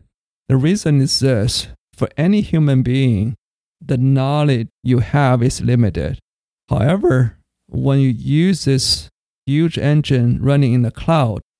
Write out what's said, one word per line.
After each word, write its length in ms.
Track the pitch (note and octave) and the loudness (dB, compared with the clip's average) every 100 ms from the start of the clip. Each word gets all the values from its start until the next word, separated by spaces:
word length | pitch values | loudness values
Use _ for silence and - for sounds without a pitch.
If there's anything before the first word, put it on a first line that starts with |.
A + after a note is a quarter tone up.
| - _ _ _ - | -18 _ _ _ -2
The 100 | C3 | 0
reason 440 | D3 G#3 D#3+ C#3+ | 2 0 0 0
is 180 | C3+ - | 2 0
this. 480 | C3+ A#2 A#2+ - - - _ - | 0 0 -2 -4 -8 -14 _ -8
For 140 | - - | -6 -2
any 240 | E3 G#3 | 0 0
human 400 | - E3 D3 C3 | 0 0 2 2
being, 540 | A#2+ C3+ C3 G#2 A2 A#2 _ _ _ _ | 0 0 0 0 -2 -8 _ _ _ _
the 180 | D3 A#2+ | -6 -2
knowledge 720 | C3 C3+ C3+ D3 D3 B2 A2+ _ | 0 0 0 0 0 0 -4 _
you 160 | B2 A#2+ | -2 0
have 440 | A2 D3 C3+ B2+ | 0 0 2 2
is 180 | B2 - | 0 -2
limited. 560 | A#2+ B2 G#2+ E2+ D2+ - _ _ _ _ - | 0 0 0 -2 -6 -8 _ _ _ _ -6
However, 680 | C#3 B2 F#3+ F4 B2+ A#2+ - _ _ _ | -2 0 0 0 2 0 -4 _ _ _
when 320 | - C3+ C#3 | -4 0 2
you 100 | C3+ | 0
use 560 | A2+ B2+ D3+ F3+ E3+ - | -2 -2 0 0 0 0
this 440 | C3 - - - _ _ _ - | 0 0 -4 -6 _ _ _ -4
huge 320 | D3 E3 - | -2 0 0
engine 640 | C#3+ D3+ - C3 A#2+ A#2+ | 0 0 2 0 2 0
running 320 | C3 C#3+ C3+ | 2 2 2
in 80 | B2 | 2
the 100 | A2+ | 0
cloud, 500 | - - E3 A#2+ F#2+ - _ | -4 -2 0 0 -4 -12 _